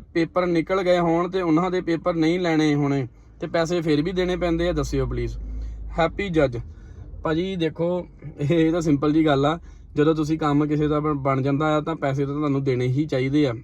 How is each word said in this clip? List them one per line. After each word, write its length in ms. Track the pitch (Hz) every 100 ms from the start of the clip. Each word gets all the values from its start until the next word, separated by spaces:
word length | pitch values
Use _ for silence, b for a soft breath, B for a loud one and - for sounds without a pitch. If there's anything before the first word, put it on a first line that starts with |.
| -
ਪੇਪਰ 320 | 170 160 180 180
ਨਿਕਲ 380 | 170 151 190
ਗਏ 160 | 180 180
ਹੋਣ 300 | 170 165 180
ਤੇ 120 | 190
ਉਹਨਾਂ 300 | 170 156 180
ਦੇ 100 | 180
ਪੇਪਰ 320 | 170 165 175
ਨਹੀਂ 260 | 170 156 180
ਲੈਣੇ 360 | 175 156 151 147
ਹੋਣੇ 320 | 143 139 123 b b b
ਤੇ 80 | 165
ਪੈਸੇ 340 | 170 165 175
ਫਿਰ 200 | 160 147
ਵੀ 100 | 165
ਦੇਣੇ 240 | 185 180 180
ਪੈਂਦੇ 340 | 175 165 175
ਆ, 20 |
ਦੱਸਿਓ 340 | 156 135 139 127
ਪਲੀਜ਼।" 320 | 123 117 - - B B B - -
ਹੈਪੀ 300 | 160 151 202
ਜੱਜ 280 | 160 135 120 - B B B B -
ਭਾਜੀ 320 | 160 160 185 190
ਦੇਖੋ, 520 | 160 151 170 180 175 - 143 -
ਇਹ 320 | 143 170 160
ਤਾਂ 100 | 175
ਸਿੰਪਲ 320 | 156 143 147
ਜੀ 120 | 151 156
ਗੱਲ 200 | 135 143
ਆ, 140 | 170 b b b 143
ਜਦੋਂ 200 | 151 156
ਤੁਸੀਂ 240 | 151 160
ਕੰਮ 260 | 151 143 151
ਕਿਸੇ 220 | 151 151
ਦਾ 120 | 151
ਬਣ, 140 | 151
ਬਣ 280 | 143 135 131
ਜਾਂਦਾ 360 | 135 139 156 151
ਆ 40 |
ਤਾਂ 140 | 151 151
ਪੈਸੇ 300 | 143 139 139
ਤਾਂ 80 |
ਤੁਹਾਨੂੰ 300 | 143 151 139
ਦੇਣੇ 240 | 135 123 127
ਹੀ 180 | 131 151
ਚਾਹੀਦੇ 420 | 131 131 147 143
ਆ, 60 | 117